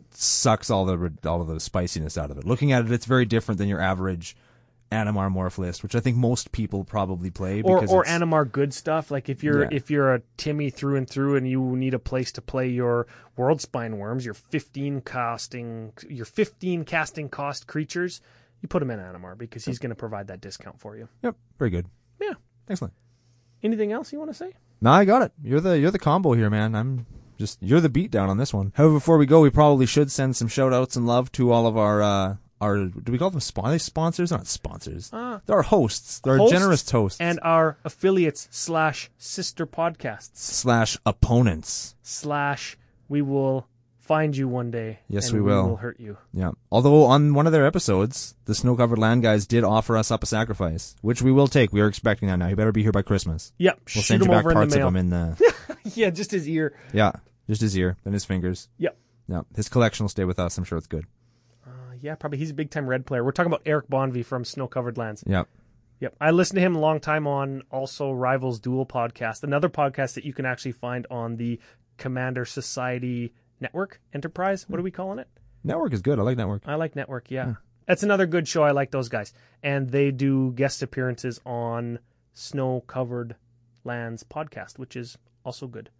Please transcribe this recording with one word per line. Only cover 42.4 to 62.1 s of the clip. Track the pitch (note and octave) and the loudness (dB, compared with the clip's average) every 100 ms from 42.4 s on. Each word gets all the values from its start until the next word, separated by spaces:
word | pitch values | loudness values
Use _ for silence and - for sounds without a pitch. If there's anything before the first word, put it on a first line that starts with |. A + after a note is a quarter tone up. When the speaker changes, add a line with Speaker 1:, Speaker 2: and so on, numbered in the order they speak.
| C#3+ C#3 - - _ _ - | -2 -4 -8 -18 _ _ -4
Speaker 2:
we | D3 | -2
will | C#3 C#3 C3+ C3 - _ _ _ | 0 0 0 -2 -6 _ _ _
find | - D#3 D#3 C3+ | -2 0 2 0
you | C3 | -2
one | B2 A#2+ | -2 -4
day | A#2 A2 A2 - | -6 -8 -12 -6
Speaker 1:
Yes, | G2+ G2+ | -4 0
Speaker 2:
and | |
Speaker 1:
we | A2 | 2
Speaker 2:
we | G2+ | 4
Speaker 1:
will. | G2+ F#2 | 4 2
Speaker 2:
will | F#2 | -2
hurt | A#2+ - | -6 -10
you. | G#2+ G2+ _ | -14 -16 _
Speaker 1:
Yeah. | F#2 F2+ - - | -4 -4 -6 0
Although | A#2 C#3+ D3+ B2+ | 4 8 10 10
on | C#3+ D3 | 8 6
one | C#3+ D#3+ | 4 4
of | |
their | D#3 C#3 | 4 4
episodes, | F3+ - F#2+ A2 - - - - | 2 0 2 0 -4 -12 -10 -4
the | G#2+ | 0
Snow | B2 B2 | 2 2
Covered | A#2+ A2 | 2 4
Land | A2 A#2+ | 4 4
guys | A2+ G#2+ G2 | 4 2 2
did | A#2 | 2
offer | G2+ A2 - A2+ | 4 2 2 0
us | A2 | 0
up | A2+ | -2
a | - | -2
sacrifice, | A2 A2 G2 F2 E2 - - | -2 -2 -2 -4 -4 -8 -6
which | G#2+ A#2+ | -2 2
we | B2+ | 4
will | C3+ C#3 | 6 6
take. | D3 G#2+ | 4 4
We | G2+ | 4
are | G#2+ | 2
expecting | - A2+ G2+ G2 | 2 -2 0 0
that | F#2 | 0
now. | F2 | 0
He | G2 | 2
better | A2 | 2
be | G#2+ | 2
here | G#2+ | 2
by | G2 | 2
Christmas. | - G2+ E2+ D#2+ - - | 2 0 0 -6 -8 0
Speaker 2:
Yep. | F3 - | 0 0
Speaker 1:
We'll | - | -4
Speaker 2:
Shoot | A2 | -2
Speaker 1:
send | - - | 2 4
Speaker 2:
him | F#3 | 6
Speaker 1:
you | F3 | 6
back | D#3+ | 6
Speaker 2:
over | |
in | E3 | 4
the | |
Speaker 1:
parts | - - | 6 4
of | |
Speaker 2:
mail. | - | 2
Speaker 1:
him | F#2 | 2
in | F2+ | 2
the | F2 E2 E2 A4+ - - | 0 0 4 4 4 -12
Speaker 2:
<laughs> | D4+ G#3+ A#3 | -12 -6 0
Yeah, | G3+ | 0
just | E3 G3+ | 0 -4
his | F#3+ D3 | -4 -2
ear. | D#3+ D3+ - - | -2 -2 -4 -4
Speaker 1:
Yeah, | G2+ G#2 - _ _ - | 2 2 0 _ _ -6
just | G#2+ | 0
his | A2 F#2+ | 0 2
ear, | F2+ F2 | 0 -2
then | G2 | -4
his | G2+ - | -4 -2
fingers. | F#2+ F2+ F2+ - - | -4 -2 -6 -10 -6
Speaker 2:
Yep. | D#3+ - _ _ - | -6 -6 _ _ -8
Speaker 1:
Yeah, | F2 - - | -8 -8 -8
his | G#2 | -2
collection | B2 A2+ - | 2 2 0
will | G#2 | -4
stay | - | -2
with | F#2 F#2 | -4 -2
us. | F2 - | -4 -4
I'm | F2 | -6
sure | E2+ | -6
it's | - | -6
good. | D#2+ E2 _ _ _ _ _ B2+ | -10 -10 _ _ _ _ _ -20
Speaker 2:
Uh, | B2+ B2+ B2 | -20 -18 -14
yeah, | C#3+ | -12